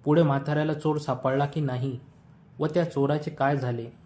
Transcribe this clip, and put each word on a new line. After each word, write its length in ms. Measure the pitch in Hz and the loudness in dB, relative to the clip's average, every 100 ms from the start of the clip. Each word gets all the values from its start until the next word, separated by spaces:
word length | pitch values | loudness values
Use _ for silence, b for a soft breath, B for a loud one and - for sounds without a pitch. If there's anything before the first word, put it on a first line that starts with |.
पुढे 180 | 147 151 | 4 4
म्हाताऱ्याला 520 | 156 139 139 151 151 | 6 2 0 0 0
चोर 220 | 151 156 151 | 0 0 -2
सापडला 500 | 147 123 131 135 143 | -2 -2 0 0 0
की 140 | 156 | -2
नाही 380 | 143 127 135 123 - - - - - - | -2 -2 -4 -6 -12 -20 -20 -20 -20 -6
व 80 | 151 | -2
त्या 180 | 165 | 0
चोराचे 460 | 165 139 139 147 151 | 0 0 0 0 -4
काय 260 | 151 135 143 | -2 0 0
झाले 300 | 127 117 117 - | -2 -4 -8 -16